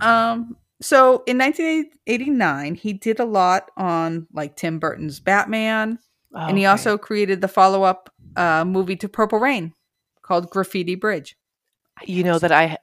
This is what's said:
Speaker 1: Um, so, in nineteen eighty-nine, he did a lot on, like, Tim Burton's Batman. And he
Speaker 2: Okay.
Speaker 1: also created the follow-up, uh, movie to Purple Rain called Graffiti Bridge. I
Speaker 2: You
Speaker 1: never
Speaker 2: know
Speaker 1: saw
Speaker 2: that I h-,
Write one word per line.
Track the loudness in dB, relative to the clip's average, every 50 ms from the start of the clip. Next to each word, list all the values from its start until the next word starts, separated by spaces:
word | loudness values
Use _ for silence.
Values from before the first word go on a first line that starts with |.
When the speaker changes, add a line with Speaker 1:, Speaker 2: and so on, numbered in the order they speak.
Speaker 1:
Um, | 0 2 2 2 2 0 -2 -4 -8 -12 -14 _ _ _ _ -12
so, | -2 4 6 6 8 8 6 4 2
in | -2 0
nineteen | 0 0 0 0 -2 -2 -2 -2 -2 -4 -6 _ _ -6
eighty-nine, | -4 -4 -2 -2 -2 0 2 2 0 0 -2 -6 -8 -8
he | -6 -6 -8 -8
did | -4 -2 -4 -2 -2
a | -2
lot | 0 2 2 2 4 2 0 -2 -6 -10
on, | -6 -4 -2 -2 -2 -2 -4 -6 -8 -10 _ -10
like, | -10 -10 -10 -10
Tim | -6 -6 -6 -4 -4
Burton's | -4 -6 -6 -6 -10 -10 -10 -6
Batman. | -2 0 0 0 0 -2 -4 -4 -2 -2 -2 -2 -2 -4 -6 -10 _ _ _ _ _ _ -12
And | -8 -6 -2 0
he | 2 4
Speaker 2:
Okay. | 4
Speaker 1:
also | 2 2 2 -2 -2
created | -2 -4 -4 -2 -2 0 0 0 -2
the | -2
follow-up, | -2 4 4 4 6 6 4 2 2 0 0 -8 -20 _ _ -20 -10 -4
uh, | -2 0 2 2 0 0
movie | 0 0 -2 -2 -2 -4
to | -8 -8
Purple | -8 -2 -2 -2 0 0 0
Rain | 0 0 -2 -2 -6 -10 -14 _ _ _ _ _ _ _ _ _
called | _ -2 0 0 0 -2
Graffiti | -4 -4 -4 -2 -2 -4 -4 -4 -4
Bridge. | -2 -2 -2 -4 -4 -8 -12 -20 _ _ _ _ _ _ _ _ _ _ _ _
I | -18 -10
Speaker 2:
You | -6 -2 0 2
Speaker 1:
never | 2 2
Speaker 2:
know | 2
Speaker 1:
saw | 2 4
Speaker 2:
that |
I | 4 4 4 2 -2
h-, | -8